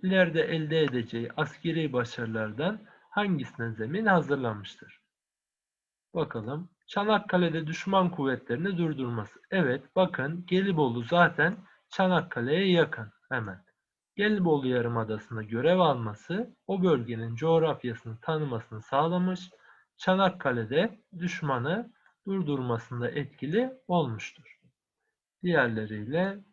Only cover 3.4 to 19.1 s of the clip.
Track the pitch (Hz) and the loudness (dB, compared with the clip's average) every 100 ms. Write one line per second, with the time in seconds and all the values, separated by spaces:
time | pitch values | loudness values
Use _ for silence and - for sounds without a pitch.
3.4 | 120 - 117 110 113 180 220 180 135 139 | -4 -8 -6 -6 -6 -2 2 2 2 0
4.4 | 120 104 98 - - - _ _ _ _ | 0 -4 -8 -18 -20 -20 _ _ _ _
5.4 | _ _ _ _ _ _ _ 180 147 117 | _ _ _ _ _ _ _ -4 -4 -4
6.4 | 107 147 180 _ - 202 208 208 208 180 | -6 -8 -10 _ -8 -2 2 2 2 2
7.4 | 170 156 156 165 196 196 180 180 135 123 | 2 0 -4 -6 0 2 2 2 -2 -2
8.4 | - 123 190 175 165 135 123 117 104 - | -2 -4 -2 0 0 0 -4 -4 -6 -12
9.4 | _ 190 143 131 - - 185 185 135 170 | _ 0 2 0 -2 0 2 0 -4 -6
10.4 | 180 180 196 160 135 120 117 175 165 156 | -2 0 2 2 2 0 2 4 4 4
11.4 | 160 214 - _ _ - 185 175 180 - | 0 0 -10 _ _ 0 2 2 0 -4
12.4 | 120 160 196 175 151 120 107 - - 127 | 0 2 4 4 4 0 -12 -16 -6 -6
13.4 | 104 92 _ _ _ _ _ - 208 214 | -4 -10 _ _ _ _ _ -2 0 2
14.4 | 175 147 127 123 117 117 110 107 - 113 | 4 2 2 0 0 -2 -2 -4 -6 -8
15.4 | 107 113 147 185 170 123 110 104 - 185 | -4 0 4 4 4 2 -2 -8 -8 -6
16.4 | 240 - - 190 180 139 117 113 117 117 | -6 -10 -6 0 4 2 0 -6 -6 -2
17.4 | 160 165 160 139 123 117 117 113 - 156 | 2 4 4 0 -4 -8 -10 -10 -4 -4
18.4 | 147 117 - 107 - 135 160 | -2 -6 -8 -12 -2 0 2